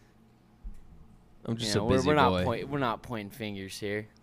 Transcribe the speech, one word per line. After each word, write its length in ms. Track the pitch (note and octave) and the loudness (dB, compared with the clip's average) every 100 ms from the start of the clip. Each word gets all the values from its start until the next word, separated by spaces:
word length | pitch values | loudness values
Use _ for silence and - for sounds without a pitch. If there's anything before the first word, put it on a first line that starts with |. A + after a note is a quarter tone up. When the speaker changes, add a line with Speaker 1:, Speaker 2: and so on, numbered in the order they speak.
| - - - _ _ - - - - - - - - - - | -20 -20 -20 _ _ -16 -14 -12 -16 -20 -20 -20 -20 -12 -6
Speaker 1:
I'm 120 | A2+ | -4
just 160 | A2+ | 0
Speaker 2:
You 60 | G#2 | 2
know, 40 | |
Speaker 1:
a 40 | A2 | 4
Speaker 2:
we're, 60 | C3 | 4
Speaker 1:
busy 120 | C3+ | 4
Speaker 2:
we're 60 | |
not 160 | D3+ C3 | 6 6
Speaker 1:
boy. 140 | F2+ | 4
Speaker 2:
point-, 240 | F2+ A#2 B2 | 2 0 -2
we're 80 | C#3+ | -2
not 240 | B2+ G#2 | 0 -2
pointing 260 | - A#2 G#2 | -4 -8 -8
fingers 500 | - G#2+ G2 F#2+ - | -8 -6 -6 -8 -6
here. 280 | G#2 G#2 A2 - | -4 -4 -6 -10